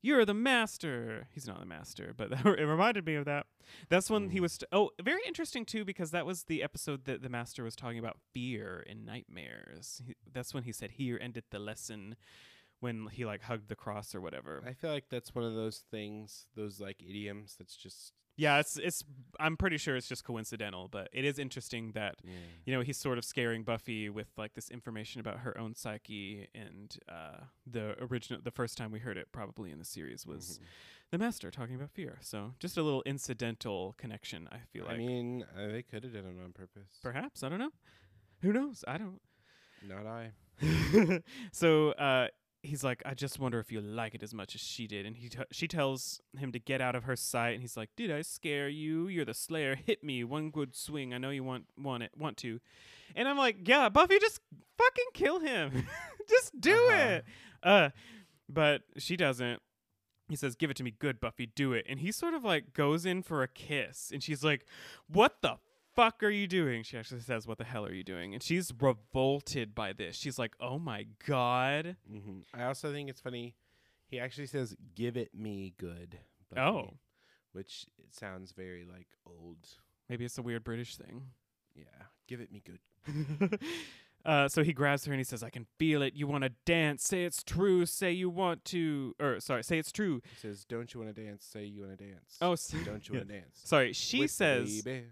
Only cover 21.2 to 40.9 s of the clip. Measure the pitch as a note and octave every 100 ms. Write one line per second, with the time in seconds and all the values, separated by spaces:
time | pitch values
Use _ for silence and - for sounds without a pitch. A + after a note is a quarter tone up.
21.2 | C#3 C#3 C3+ C3 - A#2 A2+ G#2+ G2+ -
22.2 | F2+ F2+ E2+ E2+ B2 C3 B2 - C#3+ B2
23.2 | - - A#2+ A2+ A2 A2+ - A2 G#2 G#2
24.2 | G#2 - G#2+ - - B2 A#2+ A2 G#2+ B2
25.2 | A2 G2+ B2 - A2 A#2 A2+ G#2+ - G#2+
26.2 | G2 G#2 G2 A2 G2+ F#2+ G#2 - - E2+
27.2 | D#2 - C3+ _ C3 A#2 G#2+ - B2+ B2
28.2 | - A#2+ B2 - A#2 - A2+ G#2+ A#2+ F#2+
29.2 | - C3 G#2+ - F#2+ D2 - G2+ C#2+ A#1
30.2 | - D2+ F2 - E2+ - - - _ E3+
31.2 | A#3 - E2+ - A#2 B2+ D3 - D#3+ -
32.2 | - G#2+ G#2+ B2+ F3+ E3+ D3+ C3+ C3+ C#3
33.2 | - A#2 A#2 A2 A#2+ F#2+ F#2 - A#2+ G#2+
34.2 | - D#2+ E2 A#2 A#2 G#2 F2+ A#2 A#2+ B2
35.2 | A#2+ B2 F#2+ - G#2 A2 B2 G#2+ B2 A2
36.2 | F#2+ F2+ F2+ F2 F#2 G#2 G2+ _ C3 C3+
37.2 | C4+ - C3+ F3+ C#4+ _ _ - _ _
38.2 | _ _ F#3 A3 C#4+ A#3 - D3 G#3 F#3+
39.2 | _ _ _ _ _ - G2 F#2+ G#2+ A#2
40.2 | A2+ G#2 _ - D3+ D#3+ E3